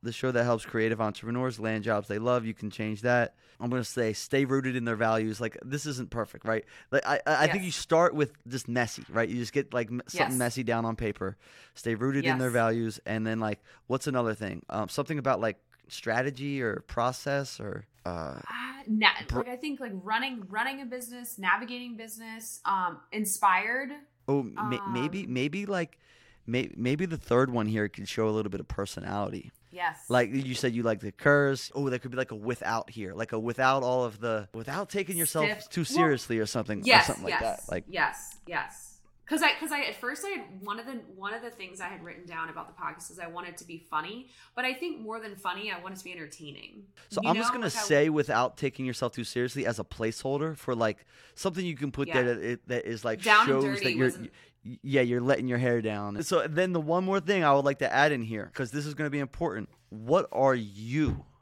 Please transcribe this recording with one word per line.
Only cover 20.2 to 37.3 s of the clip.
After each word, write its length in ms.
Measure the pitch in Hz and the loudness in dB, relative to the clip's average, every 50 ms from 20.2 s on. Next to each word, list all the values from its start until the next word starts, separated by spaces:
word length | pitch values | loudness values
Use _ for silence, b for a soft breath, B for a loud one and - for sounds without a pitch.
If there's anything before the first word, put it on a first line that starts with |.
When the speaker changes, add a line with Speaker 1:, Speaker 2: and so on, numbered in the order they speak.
| 254 269 254 233 196 180 | 0 -2 -6 -8 -10 -6
Speaker 2:
running 320 | 196 220 233 262 269 269 | -4 -2 -2 -2 -4 -6
a 60 | 277 | -8
business, 520 | 240 247 254 240 226 247 247 247 240 - - | -10 -8 -10 -10 -10 -12 -12 -12 -12 -10 -2
navigating 580 | 196 185 185 202 247 233 247 247 247 247 233 | 2 2 2 2 0 -6 -8 -8 -8 -10 -10
business, 640 | 214 226 220 220 226 226 226 220 226 220 - - - _ | -12 -12 -14 -14 -14 -14 -14 -14 -12 -12 -12 -14 -6 _
um, 340 | - 196 190 180 175 160 - - _ | 0 0 2 0 -2 -4 -6 -14 _
inspired. 800 | - 214 208 196 - - - 196 185 185 202 220 240 262 277 254 285 294 277 _ _ _ _ | -4 -2 0 0 0 4 6 6 6 6 4 2 -2 -2 -2 -4 -8 -12 -16 _ _ _ _
Speaker 1:
Oh, 160 | - 139 143 | 2 2 2
ma-, 380 | 131 110 - - 214 208 - 120 - - | 2 0 -4 -4 -2 -2 -2 -2 -2 -2
maybe, 340 | 117 120 131 156 170 196 196 | -2 0 0 0 -2 -4 -4
Speaker 2:
Um, 60 | - | -2
Speaker 1:
maybe, 340 | 123 127 131 147 147 196 202 | 0 0 0 0 0 -2 -2
like, 320 | 196 202 180 170 - - b b b b b b b b b b | 0 0 0 -2 -2 -6 b b b b b b b b b b
may-, 240 | 117 117 127 120 - - | 0 0 0 0 0 -4
maybe 300 | - 117 123 139 151 185 | -2 2 2 2 2 2
the 100 | 180 165 147 | -2 -2 -6
third 320 | - - 117 123 131 131 | 0 4 6 6 6 6
one 160 | 123 117 110 | 4 0 2
here 220 | 107 110 110 104 101 | 2 2 2 0 0
could 200 | - - 98 - | -2 -8 -8 -6
show 200 | - - 110 110 | -2 0 2 2
a 20 | |
little 180 | 107 110 107 104 | 2 2 0 -2
bit 100 | 95 101 | -4 -6
of 80 | - _ | -6 _
personality. 840 | - - 98 101 - - - 92 95 101 101 98 101 92 - - _ - _ _ | -4 -4 -4 -6 -6 -8 -6 -4 -4 -2 -4 -4 -6 -8 -12 -14 _ -20 _ _
Speaker 2:
Yes. 340 | - 180 175 165 147 - - - | -8 -2 -2 -2 -4 -4 -4 2
Speaker 1:
Like 200 | 127 123 123 98 120 | 4 4 4 4 0
you 200 | 135 135 127 127 | -2 -2 -2 -2
said, 200 | 117 - 127 113 | 0 0 0 0
you 80 | 117 | 2
like 180 | 117 113 110 95 | 2 2 0 0
the 120 | - 104 | -2 -10
curse. 600 | - - - 147 147 143 143 139 139 131 - - - | -10 2 4 6 6 6 6 4 2 0 -4 -8 -4
Oh, 140 | 135 143 135 | -2 0 0
there 100 | 123 123 | 0 -2
could 120 | - 127 | -4 -4
be, 60 | 120 | -4
like, 140 | 127 131 127 | -4 -4 -4
a 40 | 120 | -4
without 540 | 107 104 117 123 - - - 113 113 - - | -6 -4 -4 -4 -2 -2 -2 -2 -2 -2 -6
here, 240 | - 113 104 90 - | -10 -10 -8 -8 -6
like, 180 | 90 113 - | -6 -6 -4
a 60 | - 110 | -2 -2
without 440 | 110 120 117 - 131 131 135 135 | -2 -2 0 4 4 4 4 4
all 220 | 127 123 127 127 123 | 4 2 2 2 2
of 160 | 117 107 104 | 0 -2 -4
the, 280 | 113 117 113 107 101 - | -2 -2 -2 -2 -2 -6
without 380 | - 113 113 131 139 180 202 - | -10 -10 -8 -6 -6 -6 -6 -4
taking 260 | - 202 196 156 190 | -2 -4 -2 -2 0
yourself 300 | 165 165 - - 165 151 156 | 0 0 2 2 2 2 2
Speaker 2:
Stiff. 180 | 208 208 - - | 0 -4 -8 -6
Speaker 1:
too 100 | - 175 | -2 -2
Speaker 2:
Well, 40 | 165 | -2
Speaker 1:
seriously 520 | - 262 320 - 160 139 120 - - 120 113 | 0 4 4 6 6 6 2 0 -2 0 0
or 80 | 110 | 0
something, 340 | 104 - 123 107 - 107 98 | 0 0 -2 -2 -2 -4 -2
or 40 | 98 | 4
Speaker 2:
yes, 220 | 247 240 202 - | 6 8 8 8
Speaker 1:
something 200 | - 117 - 90 | 6 0 -2 -2
Speaker 2:
yes, 120 | - | -2